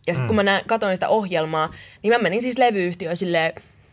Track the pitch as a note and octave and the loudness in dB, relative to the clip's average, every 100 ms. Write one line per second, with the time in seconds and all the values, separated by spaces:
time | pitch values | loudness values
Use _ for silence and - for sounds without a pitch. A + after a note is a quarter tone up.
0 | - E3+ - G#3+ G3 G3 - A3+ G#3 F#3 | -4 -2 0 2 2 2 0 0 0 0
1 | - A3 F#3+ E3+ D#3+ D#3+ D#3+ - - - | 0 0 0 -2 0 0 -2 -6 -20 -4
2 | G#3 A#3 F3+ G#3+ B3 A#3+ A#3+ G3+ F3 F3 | 0 2 2 -2 -2 2 2 2 -2 -4
3 | E3 F3 F#3 E3+ D#3+ - - _ _ | -6 -4 0 0 0 -4 -16 _ _